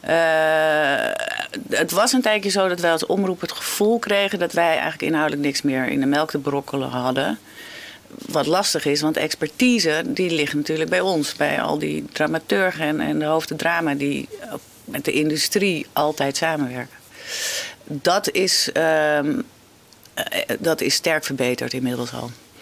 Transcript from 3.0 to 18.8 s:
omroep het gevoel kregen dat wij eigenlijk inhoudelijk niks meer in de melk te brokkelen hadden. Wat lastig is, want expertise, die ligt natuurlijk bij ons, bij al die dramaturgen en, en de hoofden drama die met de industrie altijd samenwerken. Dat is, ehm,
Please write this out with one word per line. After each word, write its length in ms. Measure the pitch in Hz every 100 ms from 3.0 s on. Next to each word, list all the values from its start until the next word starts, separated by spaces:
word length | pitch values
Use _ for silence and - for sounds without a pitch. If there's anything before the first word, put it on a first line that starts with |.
| -
omroep 340 | 175 190 185
het 120 | 165
gevoel 460 | - - - 208 233
kregen 400 | - 202 196 196
dat 140 | 170
wij 180 | 170 170
eigenlijk 300 | 160 160 160
inhoudelijk 400 | 156 156 151 147
niks 200 | 143 139
meer 260 | 147 131 127
in 120 | 139
de 60 | 135
melk 240 | 143 156
te 80 | 151
brokkelen 500 | 143 143 139 139 131
hadden. 500 | 123 127 131 156 220 - - - - - - -
Wat 380 | - - 156 135
lastig 380 | 180 202 160
is, 160 | 147 147
want 160 | 151 156
expertise, 880 | 156 - 156 - 254 240 160 156 -
die 240 | - 185
ligt 240 | 165 147
natuurlijk 360 | 147 147 160 160
bij 100 | 180
ons, 340 | 185 170 143
bij 260 | - 147 143
al 180 | - 156
die 260 | 156 151 147
dramaturgen 720 | - 151 160 - 202 185 160 151
en, 140 | 151
en 180 | 156 151
de 60 |
hoofden 320 | 151 160 160 156
drama 380 | 165 170 165
die 340 | 143 143 143 - - 233 - - -
met 200 | - 143
de 80 | -
industrie 760 | - 151 151 - 202 196 160 -
altijd 440 | - 147 151 139 135
samenwerken. 600 | 160 156 131 127 123 - - - - - - - - -
Dat 460 | - 147 175 190 196
is, 400 | - 185 - -
ehm, 680 | -